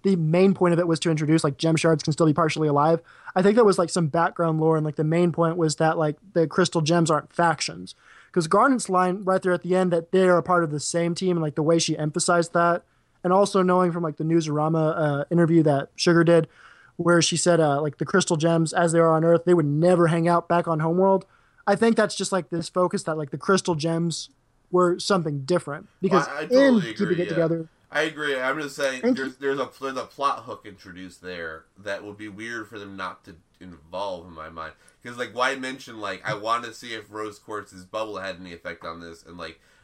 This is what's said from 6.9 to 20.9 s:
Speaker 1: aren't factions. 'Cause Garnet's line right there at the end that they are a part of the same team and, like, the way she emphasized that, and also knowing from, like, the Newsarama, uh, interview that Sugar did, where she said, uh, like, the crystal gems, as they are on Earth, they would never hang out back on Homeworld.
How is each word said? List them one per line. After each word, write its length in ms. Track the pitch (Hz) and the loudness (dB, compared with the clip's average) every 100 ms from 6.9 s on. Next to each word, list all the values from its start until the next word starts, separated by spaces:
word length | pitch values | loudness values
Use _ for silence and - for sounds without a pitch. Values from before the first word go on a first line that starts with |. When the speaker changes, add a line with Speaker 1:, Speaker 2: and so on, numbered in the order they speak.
| 170 165 | 2 2
Speaker 1:
aren't 220 | 151 - | 0 -2
factions. 600 | - 170 147 - 90 92 - _ - _ | -2 0 0 -4 -10 -16 -20 _ -20 _
'Cause 160 | 180 160 | -4 0
Garnet's 440 | 196 269 247 - | 2 4 2 0
line 340 | 185 185 190 | 0 0 0
right 160 | 190 190 | -2 0
there 120 | 185 | 0
at 80 | 175 | -2
the 120 | 175 | 0
end 160 | 185 185 | 0 2
that 200 | 170 165 | 0 0
they 160 | 190 185 | 2 4
are 80 | 175 | 4
a 60 | |
part 200 | 165 175 | 2 0
of 80 | 165 | 0
the 100 | 147 | -4
same 340 | - 170 170 | -4 -2 -2
team 220 | 170 185 175 | -2 -2 -2
and, 60 | |
like, 120 | 156 | -2
the 80 | 160 | -2
way 160 | 151 170 | 2 2
she 180 | 165 151 | 0 -2
emphasized 560 | 151 170 - 175 170 | -4 -4 0 0 2
that, 320 | 175 175 175 _ _ _ _ | 2 2 0 _ _ _ _
and 80 | 180 | 0
also 300 | 190 196 196 | 2 4 2
knowing 280 | 180 180 180 | 2 4 2
from, 120 | 170 | 0
like, 140 | 170 143 | -6 -4
the 80 | |
Newsarama, 720 | 160 165 156 147 156 160 156 165 | 0 0 0 -2 0 2 0 0
uh, 280 | 151 143 143 | -2 -2 0
interview 320 | 170 165 165 | 2 4 4
that 280 | 156 139 - - | 4 2 -2 -2
Sugar 280 | 180 170 | 2 4
did, 220 | 165 170 160 _ - _ _ - | 6 4 2 _ -20 _ _ -4
where 240 | 170 170 | 2 2
she 140 | 156 165 | 2 0
said, 240 | 180 165 | 2 4
uh, 200 | 151 143 | 2 0
like, 160 | 151 - | -2 -6
the 60 | |
crystal 320 | 151 185 - 165 | -2 0 0 0
gems, 360 | 165 165 160 | 2 2 0
as 180 | - 170 | 0 2
they 60 | 165 | 4
are 100 | 165 | 4
on 140 | 160 | 4
Earth, 200 | 165 170 175 | 4 4 4
they 80 | |
would 100 | 175 147 | 2 2
never 420 | 147 175 180 165 | 2 4 4 4
hang 200 | 170 165 | 2 2
out 200 | 170 - | 0 2
back 200 | 170 170 | 0 0
on 120 | 156 | -2
Homeworld. 440 | 160 | 0